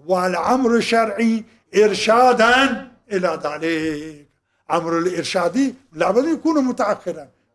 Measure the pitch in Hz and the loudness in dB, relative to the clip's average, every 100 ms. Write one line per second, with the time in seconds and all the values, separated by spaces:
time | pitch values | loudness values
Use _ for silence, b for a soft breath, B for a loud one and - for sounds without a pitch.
0 | 151 180 180 175 175 262 240 233 - 226 | -4 -2 0 -2 0 0 2 0 2 0
1 | 220 202 233 226 - b b 196 214 190 | 0 0 0 0 -6 b b 2 2 2
2 | 220 233 254 220 226 254 269 226 - _ | 2 4 6 6 4 4 2 -2 -10 _
3 | - 196 180 160 151 151 165 160 160 147 | -8 -4 -2 -4 -6 -4 -4 -2 -4 -6
4 | 160 147 143 _ _ _ - 165 165 165 | -10 -18 _ _ _ _ -6 -4 -2 -2
5 | 180 175 - 190 175 214 269 - _ 156 | -2 -4 -4 -2 -2 0 -2 -4 _ -4
6 | 175 214 302 302 320 311 254 240 208 196 | 0 0 0 -2 -2 -2 -2 -2 -4 -4
7 | 180 160 139 _ _ | -6 -12 -14 _ _